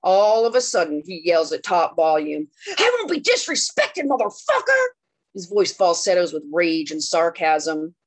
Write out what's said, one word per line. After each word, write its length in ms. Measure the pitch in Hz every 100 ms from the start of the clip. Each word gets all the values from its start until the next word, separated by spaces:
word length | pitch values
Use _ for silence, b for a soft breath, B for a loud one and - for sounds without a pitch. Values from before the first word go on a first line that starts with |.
All 420 | - 190 208 220
of 100 | 226
a 60 | 240
sudden, 400 | 247 220 165 151
he 160 | 156 180
yells 260 | 165 170 160
at 120 | 160
top 320 | - 180 -
volume, 520 | - 160 156 151 151 - _ B 381
I 140 | 453 494
won't 140 | 403
be 80 | 320
disrespected, 880 | - 494 - 294 - - - - 285
motherfucker! 760 | 262 - - - 554 - 523 508 - _ _ _
His 140 | 196 175
voice 260 | 208 180
falsettos 580 | - 185 170 - 180 175
with 120 | 151 147
rage 400 | 156 170 160 147
and 120 | 156
sarcasm. 920 | 151 170 170 165 160 156 151 156 156 175